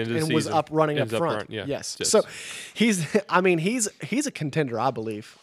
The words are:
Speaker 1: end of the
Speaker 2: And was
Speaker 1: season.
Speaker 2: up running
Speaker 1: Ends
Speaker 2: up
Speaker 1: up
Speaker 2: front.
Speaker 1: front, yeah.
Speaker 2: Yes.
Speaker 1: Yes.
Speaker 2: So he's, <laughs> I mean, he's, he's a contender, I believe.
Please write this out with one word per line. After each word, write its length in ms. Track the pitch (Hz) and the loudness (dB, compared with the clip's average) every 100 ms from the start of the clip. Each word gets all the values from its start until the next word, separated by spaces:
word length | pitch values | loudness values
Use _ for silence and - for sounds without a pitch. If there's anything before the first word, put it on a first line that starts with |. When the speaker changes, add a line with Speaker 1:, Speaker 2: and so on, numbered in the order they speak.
| 113 | 0
Speaker 1:
end 40 | |
of 20 | 120 | 0
the 60 | 156 | 2
Speaker 2:
And 80 | |
was 100 | 156 | 0
Speaker 1:
season. 140 | - 160 | 2 0
Speaker 2:
up 120 | 151 | 2
running 240 | 156 156 147 | 2 2 2
Speaker 1:
Ends 140 | 110 | 0
Speaker 2:
up 80 | 110 | 0
Speaker 1:
up 0 | |
Speaker 2:
front. 140 | 160 107 | 0 -2
Speaker 1:
front, 140 | - | -4
yeah. 120 | 107 101 | -6 -6
Speaker 2:
Yes. 300 | 120 - - | -6 -8 -4
Speaker 1:
Yes. 100 | 92 | 2
Speaker 2:
So 140 | 214 - - - - - | 2 2 -4 -14 -14 -8
he's, 320 | - 226 190 147 208 | 2 2 2 0 -2
<laughs> 60 | - | 2
I 100 | 175 | 4
mean, 200 | 185 170 | 4 4
he's, 280 | 180 247 214 - | 2 -2 -2 -6
he's 240 | 156 247 277 | -4 -2 -2
a 40 | |
contender, 460 | - 151 156 139 113 | -4 -4 -2 0 0
I 140 | 127 | 0
believe. 460 | 117 113 104 - - | 0 -4 -6 -10 -8